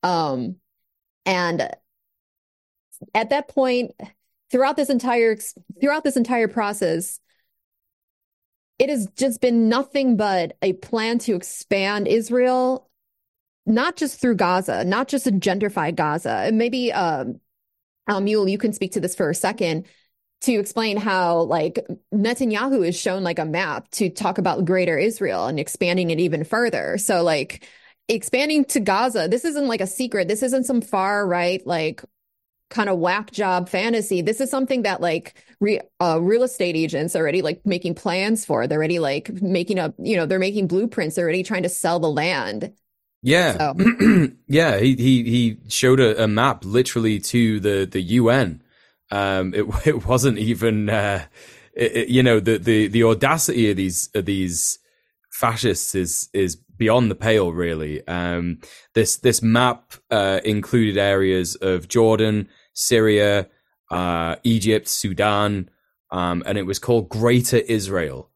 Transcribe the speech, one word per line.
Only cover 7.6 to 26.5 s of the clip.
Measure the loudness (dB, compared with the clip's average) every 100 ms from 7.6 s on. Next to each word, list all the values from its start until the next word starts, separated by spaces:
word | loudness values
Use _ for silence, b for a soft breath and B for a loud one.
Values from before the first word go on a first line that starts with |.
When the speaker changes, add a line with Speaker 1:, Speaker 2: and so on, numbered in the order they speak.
| _ _ _ _ _ _ _ _ _ _ _ _
Speaker 1:
it | -2
has | 0 -4 -4
just | -4 0
been | 0 2 2
nothing | 0 -2 -2 0 2
but | 2 0 -2 -4
a | -4
plan | -4 -4 -4 -2 -2
to | -2
expand | -4 -6 -16 -4 -2 0 -2 0
Israel, | 0 0 0 2 2 0 -2 _ _ _ _ _ _ _ _ 0
not | 0 0 -2
just | -6 -2
through | 0 2
Gaza, | 2 2 0 -2
not | 0 -2 0
just | -2
to | 0
gentrify | 0 0 -2 -2 -2 -4
Gaza. | -2 -2 -2 -4 -2 0
And | 0
maybe, | 0 -2 -2
um, | -2 -2 -2 -6 -10 _ _ _ _ _ _ -4
um, | -2
Mule, | 0 0 0
you | 0
can | -2
speak | -4 -6
to | -4
this | -4
for | -2 -2
a |
second | 0 -4 -2 -2 -4 -8 b b _ _ _
to | -2
explain | 0 -2 -4 -2 -2
how, | -2 0 2 2
like, | 2 0 -2 -4 -8 -12 _
Netanyahu | 0 0 0 -2 0 0 0 0
is | -2
shown, | -2 -2
like, | -2 -4
a |
map | -4 -2 -4 -6 -10
to | -2 -2
talk | -2 -4 -2
about | -2 0
greater | 2 2 2 2
Israel | 0 0 -4 -2 -2
and | -4
expanding | -6 -2 0 0 0
it | 0
even | 0 -2
further. | -2